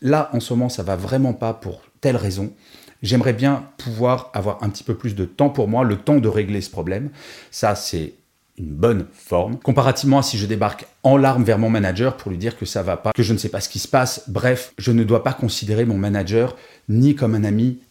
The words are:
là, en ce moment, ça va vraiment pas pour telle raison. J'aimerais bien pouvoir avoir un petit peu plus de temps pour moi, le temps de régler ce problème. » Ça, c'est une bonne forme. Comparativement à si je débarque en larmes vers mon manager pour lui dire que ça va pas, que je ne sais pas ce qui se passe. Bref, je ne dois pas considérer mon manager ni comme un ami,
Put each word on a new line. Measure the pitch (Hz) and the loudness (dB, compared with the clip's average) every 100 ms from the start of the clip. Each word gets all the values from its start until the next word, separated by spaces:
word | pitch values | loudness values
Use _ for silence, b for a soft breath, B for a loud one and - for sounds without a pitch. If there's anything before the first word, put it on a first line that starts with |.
là, | 135 151 147 | 0 0 0
en | 127 | -4
ce | - | 0
moment, | 120 123 | 0 0
ça | 117 | -2
va | 92 | -4
vraiment | 92 98 131 135 | -4 -2 0 0
pas | 110 113 | 0 -4
pour | 110 101 - - _ | -6 -10 -12 -18 _
telle | 139 120 | 0 0
raison. | 104 92 101 - B B B B | -2 -4 -6 -10 B B B B
J'aimerais | 95 123 127 | 0 2 2
bien | 113 139 143 - - | 2 0 0 -4 -12
pouvoir | 123 110 123 127 - | -10 -2 0 0 -4
avoir | 107 98 - | -4 -4 -2
un | 101 | -4
petit | - | -4
peu | - | -6
plus | - 117 | -4 -4
de | 98 | -4
temps | 90 - 143 | -4 0 0
pour | 139 104 | 2 0
moi, | 120 | 2
le | 127 101 | 2 0
temps | - 147 | 2 4
de | 107 | 4
régler | 107 95 101 | 0 -2 -4
ce | - | -6
problème. » | 92 82 98 143 B B B B | -6 -6 -6 -8 B B B B
Ça, | - 104 | -2 -2
c'est | 101 - 87 78 - _ _ _ - | -2 -4 -6 -6 -12 _ _ _ -12
une | 78 | -10
bonne | 73 117 101 - | 0 2 2 -2
forme. | - - 87 98 120 | -12 -2 0 0 -2
Comparativement | - 107 127 - 139 135 | 2 4 2 2 4 2
à | |
si | 131 104 | 2 -2
je | |
débarque | 101 107 104 - - _ | -2 0 -2 -4 -14 _
en | 131 139 | 4 6
larmes | 135 123 | 6 4
vers | 113 110 | 4 4
mon | 113 | 2
manager | 113 95 92 131 131 | 2 2 0 -2 -2
pour | 104 | -6
lui | 87 | -4
dire | 113 - | -6 -6
que | 98 | -6
ça | 104 | -4
va | 95 87 | -2 -2
pas, | 107 | -2
que | - | 0
je | 110 | 2
ne | 110 | 2
sais | - | -2
pas | 107 | -6
ce | - | -6
qui | - | -8
se | - | 0
passe. | 135 127 - - | 0 0 -4 -8
Bref, | 101 123 127 - - | -2 0 -2 -6 -6
je | 110 | 0
ne | 117 | 2
dois | 104 117 | 2 2
pas | 135 | 0
considérer | 131 117 - 104 107 | -2 -4 -4 -2 0
mon | 117 98 | 0 0
manager | 101 101 92 113 123 - B B - | 0 -2 0 0 0 -4 B B -2
ni | 107 139 | 4 4
comme | 143 117 110 | 4 0 0
un | |
ami, | 104 104 123 123 - | 0 2 0 -2 -4